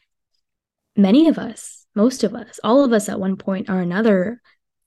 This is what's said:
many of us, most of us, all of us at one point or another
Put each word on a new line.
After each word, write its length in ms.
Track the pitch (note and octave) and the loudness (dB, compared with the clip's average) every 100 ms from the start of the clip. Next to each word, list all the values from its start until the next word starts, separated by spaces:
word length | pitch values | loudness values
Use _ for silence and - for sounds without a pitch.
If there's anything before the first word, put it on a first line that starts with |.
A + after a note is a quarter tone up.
| _ _ _ _ _ _ _ _ _ - | _ _ _ _ _ _ _ _ _ 0
many 300 | G3 B3 E4 | 4 4 4
of 100 | - | 2
us, 480 | - - - - _ - | -4 -14 -20 -20 _ -2
most 260 | A3+ C4 | 0 0
of 120 | G#3 | -4
us, 260 | D#3 - - | -6 -16 -8
all 220 | - B3+ | 0 2
of 80 | C#4 | 4
us 160 | A3+ G#3 | 0 -2
at 100 | G#3+ | -6
one 180 | F#3+ F#3+ | -4 -6
point 320 | - F#3+ - | -6 -6 -4
or 120 | F#3 | -4
another 600 | F3 F3+ A#3 G3 F3+ B3 _ _ _ _ | -4 -2 2 2 0 -8 _ _ _ _